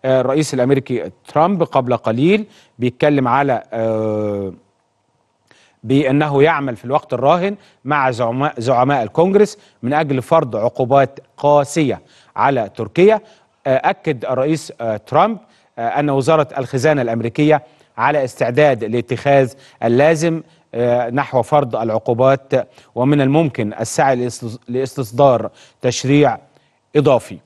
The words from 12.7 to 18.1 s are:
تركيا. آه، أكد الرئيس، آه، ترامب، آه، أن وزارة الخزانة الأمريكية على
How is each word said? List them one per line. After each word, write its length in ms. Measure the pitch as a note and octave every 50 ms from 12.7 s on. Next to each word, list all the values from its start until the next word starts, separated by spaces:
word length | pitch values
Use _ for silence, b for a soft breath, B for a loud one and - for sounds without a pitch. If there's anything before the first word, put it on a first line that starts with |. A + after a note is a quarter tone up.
| _
تركيا. 440 | - A2+ G2+ _ E3+ F3+ G#3 A3 G#3 b b b b b b _ _ _
آه، 240 | C#3 C3 C3 - E3+
أكد 340 | G3 _ - E3 C#3+ A#2 -
الرئيس، 480 | - B2+ B2+ C3 D3+ D#3+ D3+ - - - _
آه، 160 | A#2 A2+ G#2+
ترامب، 420 | G#2 _ - B2+ D3+ F#3 A3 A3+ F#3 _ b b b b b b -
آه، 100 | A#2 A#2
أن 220 | F#2 C#3 D3 D3
وزارة 380 | C3+ C3+ B2+ D3 D#3+ D#3 D3 - - C#3
الخزانة 440 | C3 - - C3 A#2 D#3 D3+ C#3+
الأمريكية 600 | A#2+ A#2 A2+ A#2 A2 A#2 - - D3+ D3+ D#3 C#3 b b b b b b b -
على 260 | A#2 C#3